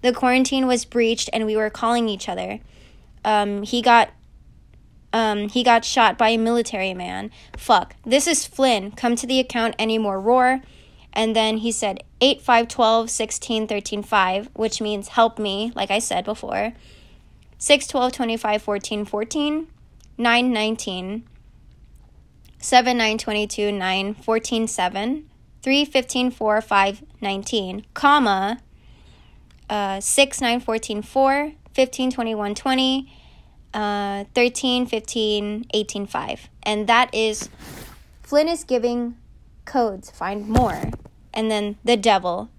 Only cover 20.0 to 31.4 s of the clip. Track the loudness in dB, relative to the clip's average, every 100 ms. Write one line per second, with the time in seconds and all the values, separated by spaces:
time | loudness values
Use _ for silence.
20 | -20 -4 0 2 2 0 -2 -4 -8 -10
21 | -8 -10 -12 -20 -20 -20 -20 -20 -20 -20
22 | -20 -20 -20 _ -20 -14 4 6 6 0
23 | 0 -2 -2 -4 -4 -2 -2 -2 -2 -2
24 | -4 -6 -2 -2 0 -2 -2 -2 -2 -2
25 | -4 -6 -8 _ -20 -10 0 2 2 -2
26 | -2 -2 -2 0 0 0 2 2 2 -2
27 | -16 -10 -6 -6 -4 -4 -4 -10 -12 0
28 | 4 4 4 0 -2 -6 -12 -20 -20 -20
29 | -20 -20 -20 -20 -20 -20 -6 -4 -2 -4
30 | 0 2 2 2 0 0 -2 -4 -4 -8
31 | -4 2 2 2